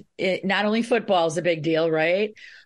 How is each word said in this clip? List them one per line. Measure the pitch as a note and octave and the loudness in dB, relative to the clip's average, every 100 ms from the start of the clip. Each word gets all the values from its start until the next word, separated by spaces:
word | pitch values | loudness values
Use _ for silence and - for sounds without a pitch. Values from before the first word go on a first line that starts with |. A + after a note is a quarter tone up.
| - - | -14 -6
it, | F#3+ F3+ F#3+ | -2 -2 0
not | G3 | 0
only | G#3 A3 | 0 0
football | A#3 A#3+ G#3+ F#3 E3 | 0 0 2 2 2
is | D#3+ | 0
a | |
big | F3 D#3+ | 0 0
deal, | D#3 D#3+ E3 | 0 0 2
right? | D#3 D#3+ F#3+ G#3+ - - - | 2 2 0 -2 -6 -20 -20